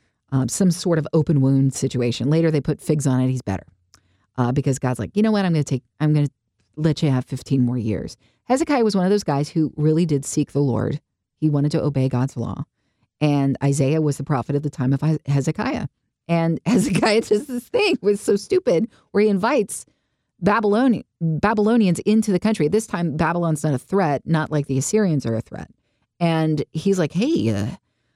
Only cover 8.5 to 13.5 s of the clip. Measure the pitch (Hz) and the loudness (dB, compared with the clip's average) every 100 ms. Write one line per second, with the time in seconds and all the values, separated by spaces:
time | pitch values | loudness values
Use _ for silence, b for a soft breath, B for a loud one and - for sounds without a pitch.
8.5 | 269 311 285 220 190 185 208 170 143 147 | 0 2 2 2 2 2 0 0 -2 -2
9.5 | 165 151 - 151 156 170 139 - 151 143 | -2 -2 0 2 2 2 0 -2 -4 -2
10.5 | 143 139 110 104 147 _ _ _ - 156 | 0 0 0 -2 -6 _ _ _ -4 0
11.5 | 143 147 156 151 139 131 123 131 123 110 | 2 0 0 -2 0 0 0 -2 -4 -6
12.5 | - - _ _ _ _ - 151 143 139 | -6 -10 _ _ _ _ -4 0 2 0